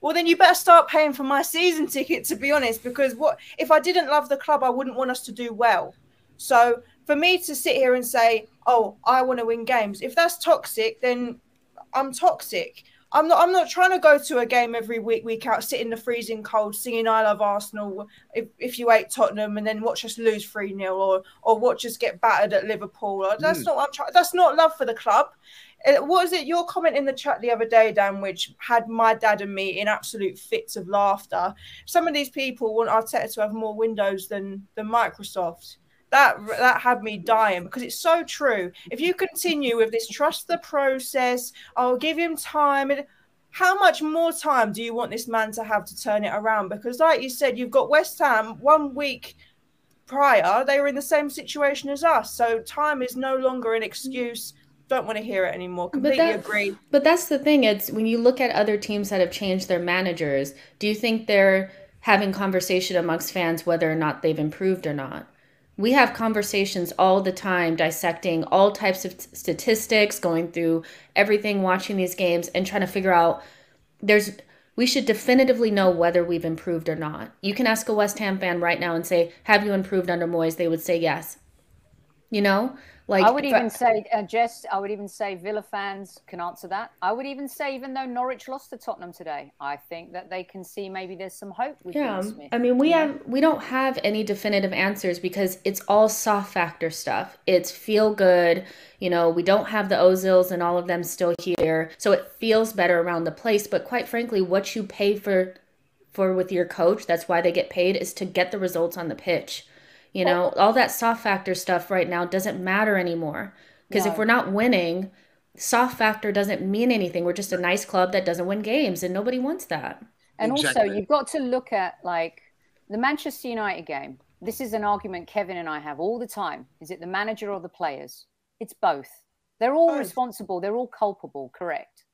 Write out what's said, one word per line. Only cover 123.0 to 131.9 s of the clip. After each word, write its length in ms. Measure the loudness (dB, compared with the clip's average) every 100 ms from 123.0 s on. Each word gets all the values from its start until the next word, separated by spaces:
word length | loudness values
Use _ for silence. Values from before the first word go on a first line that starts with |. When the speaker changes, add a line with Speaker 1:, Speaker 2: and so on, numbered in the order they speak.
| -2 -2 -6 -10 -10
Speaker 4:
United 380 | -6 -6 -6 -8
game. 340 | -10 -10 -18 _ _
This 200 | -12 -10
is 120 | -6
an 120 | -4
argument 420 | -2 -2 -4 -12 -8
Kevin 300 | -6 -6 -8
and 120 | -8
I 120 | -8
have 180 | -10 -6
all 220 | -4 -4
the 80 | -8
time. 400 | -8 -8 -8 -16 _
Is 120 | -16
it 80 | -14
the 80 | -8
manager 420 | -6 -6 -6 -8
or 80 | -10
the 100 | -12
players? 580 | _ -8 -8 -16 -20 _ _ _ _
It's 120 | -16
both. 380 | -4 -2 -2 -8 -20 _ _ _ _
They're 160 | 0
all 140 | 4 4
Speaker 1:
Both. 100 | 2
Speaker 4:
responsible. 640 | -4 -4 -6 -6 -8 -6
They're 160 | -4 -4
all 100 | -6
culpable, 640 | -4 -4 -4 -14 -14 -16
correct? 520 | -12 -8 -8 -10